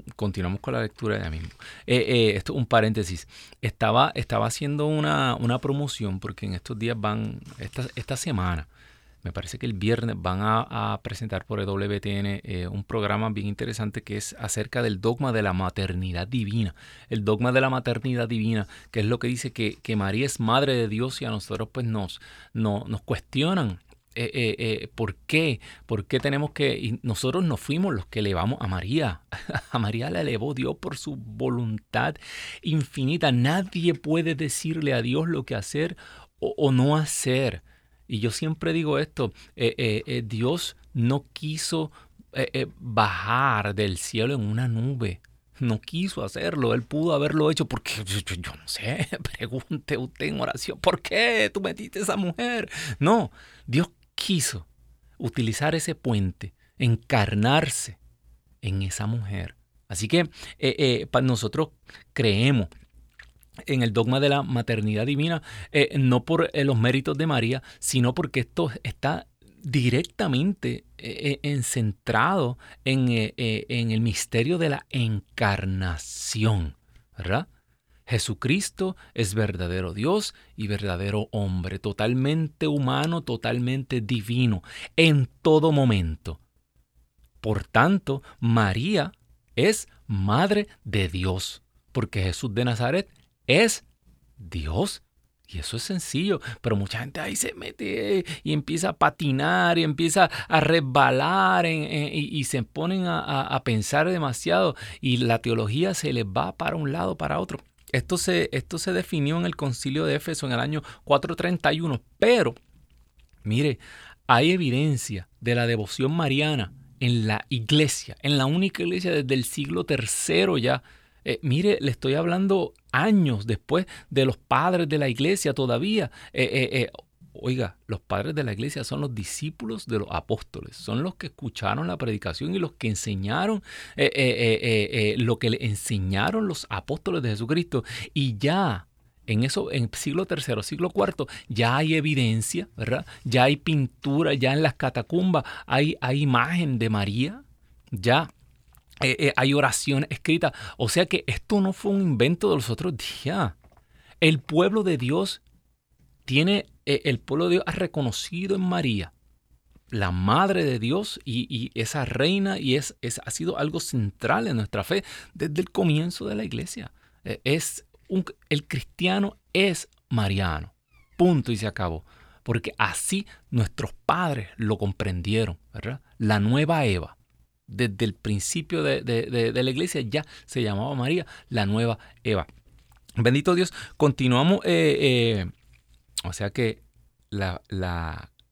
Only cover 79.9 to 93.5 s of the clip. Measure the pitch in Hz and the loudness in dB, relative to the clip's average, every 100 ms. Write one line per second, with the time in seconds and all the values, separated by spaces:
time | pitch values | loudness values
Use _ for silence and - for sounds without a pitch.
79.9 | 92 127 208 - - - - 107 101 101 | -2 0 0 -2 -10 -16 -8 -4 -2 -2
80.9 | 87 101 104 107 107 101 92 87 95 107 | -2 -2 -2 -2 -2 -2 -2 -4 -6 -6
81.9 | 101 107 127 135 160 156 - 156 147 131 | -2 0 2 2 0 -2 -2 0 0 2
82.9 | 135 151 170 139 117 117 120 123 135 131 | 0 0 -2 -2 -4 -2 0 0 -2 -2
83.9 | 127 104 123 104 120 123 95 - - - | -2 0 -2 0 2 2 2 -4 -16 -2
84.9 | - 165 147 127 _ 165 156 160 147 131 | 6 6 6 2 _ 6 6 6 6 6
85.9 | 104 85 78 - 78 _ _ _ _ _ | 4 2 -4 -8 -12 _ _ _ _ _
86.9 | _ _ _ _ _ 107 104 - 113 147 | _ _ _ _ _ -2 -2 2 4 6
87.9 | 196 - 135 - - 117 117 104 92 156 | 4 0 -4 -6 -2 2 4 4 2 0
88.9 | 208 156 - _ _ _ - 165 220 - | 0 0 -4 _ _ _ 2 2 2 -4
89.9 | _ - 104 98 113 190 208 202 - - | _ -4 0 2 4 4 2 0 -6 -4
90.9 | 101 92 90 92 92 - - _ _ _ | 0 0 0 0 -2 -4 -10 _ _ _
91.9 | - 107 104 92 85 123 101 123 113 120 | -4 -2 0 -2 -2 -2 0 0 0 0
92.9 | 170 - _ _ _ - | 0 -4 _ _ _ 4